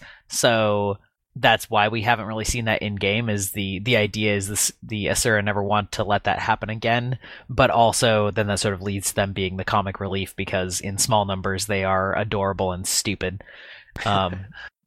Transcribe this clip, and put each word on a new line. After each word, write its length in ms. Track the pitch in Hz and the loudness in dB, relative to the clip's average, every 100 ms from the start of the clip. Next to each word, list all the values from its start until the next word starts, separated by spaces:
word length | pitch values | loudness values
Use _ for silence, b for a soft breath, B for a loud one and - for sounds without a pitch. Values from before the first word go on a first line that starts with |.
| B B _ | B B _
So 720 | - 131 113 107 104 101 98 _ _ _ 127 | 0 2 4 4 2 0 -4 _ _ _ 0
that's 320 | 120 110 - | 4 4 2
why 200 | 107 104 | 2 2
we 140 | 113 | 2
haven't 240 | 107 117 104 | 2 0 -2
really 180 | 110 | -4
seen 220 | 107 123 110 | -2 -2 0
that 160 | 107 | 0
in-game, 460 | 107 101 98 107 120 | -2 -2 0 0 0
is 220 | 104 101 | -2 -2
the, 300 | 104 98 95 | -4 -4 -2
the 160 | 107 117 | 2 2
idea 400 | 104 107 107 101 | 2 0 0 0
is 100 | 95 | -2
this, 260 | 104 - - | -2 -4 -4
the 260 | - 110 85 | -8 -4 -2
Asura 320 | 98 123 107 | 0 2 2
never 220 | 101 104 | 2 0
want 260 | 98 104 101 | 0 0 0
to 140 | - | -4
let 180 | 101 101 | 0 0
that 140 | - - | 0 0
happen 320 | - 107 104 | 0 -2 -2
again, 480 | 110 113 120 123 127 B B - | -4 0 0 -2 -6 B B -4
but 200 | 123 131 | 2 4
also 600 | - 117 - 120 110 104 | 6 4 4 4 4 2
then 160 | 98 101 | 0 0
that 140 | 101 | 0
sort 120 | 107 | 0
of 100 | 95 | -2
leads 260 | 98 98 - | -4 -4 -2
to 80 | - | -2
them 160 | 98 | -2
being 240 | 98 92 95 | -2 -4 -4
the 80 | |
comic 340 | 92 107 95 - | 0 0 0 -4
relief 380 | 98 95 92 - | -4 -4 -4 -6
because 440 | 95 98 92 87 | -4 -2 -2 -4
in 160 | 101 101 | -4 -4
small 280 | - 107 | 2 2
numbers 420 | 101 95 98 95 - | 2 -2 -2 -2 -2
they 160 | 98 | -2
are 340 | 95 95 95 95 | 0 0 0 0
adorable 540 | 107 107 98 92 95 | -2 0 -2 0 -2
and 160 | 90 98 | -2 -4
stupid, 560 | - 110 92 92 95 B B B B B - 107 | -2 -2 -4 -4 -6 B B B B B -6 0
um, 400 | 98 92 95 98 B B - | 2 0 -4 -10 B B -20